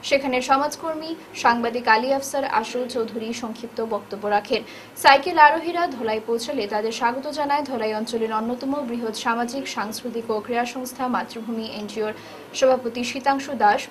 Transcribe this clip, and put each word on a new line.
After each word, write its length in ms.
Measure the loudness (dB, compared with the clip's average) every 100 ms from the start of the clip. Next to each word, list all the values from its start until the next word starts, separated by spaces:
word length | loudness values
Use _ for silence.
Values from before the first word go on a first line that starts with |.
সেখানে 380 | 2 2 2 0
সমাজকর্মী, 720 | 2 2 2 -2 -6 -6 -6 -10 -10 2
সাংবাদিক 520 | 4 4 2 0 4
আলী 260 | 4 6
আফসার 320 | 0 0 -2 2
আশু 400 | 0 0 -4 -4
চৌধুরী 440 | -2 -2 -4 -4
সংক্ষিপ্ত 520 | -4 -6 -8 -10 -6 -2
বক্তব্য 380 | -2 -4 -6 2
রাখেন। 340 | 2 2 -2 -2 -16 -16 2
সাইকেল 420 | 6 6 4 8
আরোহীরা 500 | 8 8 -2 -2 -2
ধলাই 320 | -2 -2 -4 -2
পৌঁছালে 400 | -4 -2 -4 -2
তাদের 240 | -2 -2
স্বাগত 360 | 0 0 0 -6
জানায় 320 | -4 0 0
ধলাই 300 | 0 -2 -2
অঞ্চলের 400 | -2 -2 -2 0
অন্যতম 380 | 0 -2 -4 -2 -4
বৃহৎ 340 | -2 -4 -4 -4
সামাজিক, 520 | 0 0 0 -4 -6
সাংস্কৃতিক 600 | -6 -6 -6 -6 -6 -2
ও 100 | -4
ক্রীড়া 260 | -2 -2 -2
সংস্থা 420 | -4 -10 -4 -2
মাতৃভূমি 580 | -2 -2 -8 -6 -6 -6
এনজিওর 480 | -8 -8 -4 -4 -4 -12 -16 -12
সভাপতি 500 | 4 6 6 2 -4
শীতাংশু 500 | -4 0 2 2 0
দাস 280 | 4 4 4 0